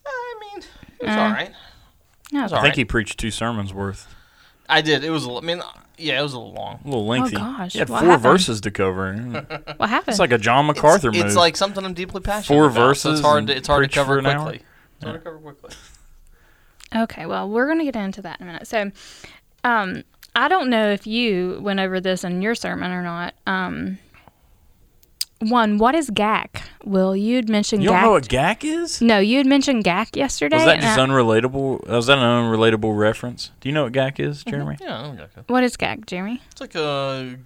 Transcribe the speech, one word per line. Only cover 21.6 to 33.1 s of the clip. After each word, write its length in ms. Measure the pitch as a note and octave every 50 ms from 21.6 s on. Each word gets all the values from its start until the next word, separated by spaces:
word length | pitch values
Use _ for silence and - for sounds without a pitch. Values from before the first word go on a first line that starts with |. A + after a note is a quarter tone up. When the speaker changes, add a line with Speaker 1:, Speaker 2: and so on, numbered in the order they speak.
Speaker 2:
went 180 | F#3+ G3+ G3 G3
over 220 | F#3+ F#3+ F#3 F#3
this 220 | F3+ F#3+ F#3 F#3 -
in 180 | F3+ F3+ F3+
your 140 | F#3+ A3 A#3+
sermon 360 | - - F#3 F3+ F3+ F3+ F3+
or 120 | F3+ F3+ F3+
not. 320 | F3 E3+ E3+ F3 - - _ -
Um, 540 | G3+ F#3+ F#3+ F#3 F3+ - - - F#3+ F#3+ F#3+ _ _ _ _ _ _ _ _ _ _ _ _ _ _ _ _ _ _ _ _ _ _ _ - - - _ -
one, 380 | A3+ G#3+ A#3+ A#3+ A3+ G#3+ G#3
what 180 | G#3 A3 B3 C#4
is 140 | E4+ D4 B3+
gac? 520 | G3+ - G#3 G#3+ G#3+ F3+ - - - - - - - - -
Will, 300 | G#3+ G3 F#3+ F#3 F#3+ F#3+
you 200 | G3 G3+ A3 B3
had 140 | B3+ A#3 G#3+
mentioned 340 | A3 G#3 G#3 - A3+ G#3 C#3+
Speaker 3:
You 60 | G3+
don't 80 | F#3
Speaker 2:
gac. 60 | F3+ G3
Speaker 3:
know 60 | A3+
what 160 | G#3 D#3+ C3 -
gac 340 | - B2+ D3 F3 A3 - -
is? 380 | D#4 D#4 E4+ E4+ D#4+ - -
Speaker 2:
No, 180 | A#3+ A3+ A3 G3+
you 180 | G3 G#3 A#3+
had 80 | C#4 C#4
mentioned 380 | C4 C#4 C#4 C4+ D4 C4+ A3+ G3
gac 320 | F#3 E3+ F#3+ A3+ - -
yesterday, 400 | - C#4 - - - D4 D4 D#4
Speaker 3:
Was 100 | D#4 D#4+
that 80 | E4 E4
Speaker 2:
and 60 | - -
Speaker 3:
just 140 | A3+ A3
Speaker 2:
I 80 | - C3
Speaker 3:
unrelatable? 840 | C3 C3+ C3 A#2+ A2+ A2 A2+ A#2+ B2+ C3 C#3 C3+ C3+ B2 - -
Was 180 | - G#2+ A#2+ A#2
that 100 | B2 C#3
an 60 | C#3 B2
unrelatable 760 | A#2 A#2+ A#2+ A#2+ A#2 A2+ A2 A2+ A2+ A2+ G#2+ A2 A2 G#2+
reference? 540 | G#2 G#2+ G#2+